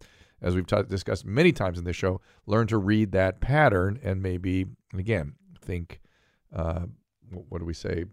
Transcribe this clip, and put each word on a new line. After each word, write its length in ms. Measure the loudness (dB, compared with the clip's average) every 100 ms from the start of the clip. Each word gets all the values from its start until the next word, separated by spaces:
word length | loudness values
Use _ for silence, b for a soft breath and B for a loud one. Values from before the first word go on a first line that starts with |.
| b b b b
as 140 | 0 0
we've 100 | 2
ta-, 160 | 0
discussed 420 | 0 -4 -2 -4 -2
many 260 | 4 4
times 260 | 4 0 -4
in 80 | -6
this 100 | -2
show, 240 | 0 -2 b b 0
learn 180 | 2 2
to 100 | 2
read 340 | 4 4 4
that 300 | 2 2 0
pattern 580 | 0 4 6 4 2 -2
and 200 | -4 -2
maybe, 420 | -2 -2 0 0 -2 -8 _
and 80 | -6
again, 360 | -2 -2 -4 -12 _ -16
think, 400 | -8 -8 -8 -14 _ _ _ _ _
uh, 320 | -6 -4 -4 -8 -12 _ _ -18
wh-, 200 | -18 -12
what 80 | -8
do 60 | -8
we 100 | -6
say? 300 | -6 -6 -6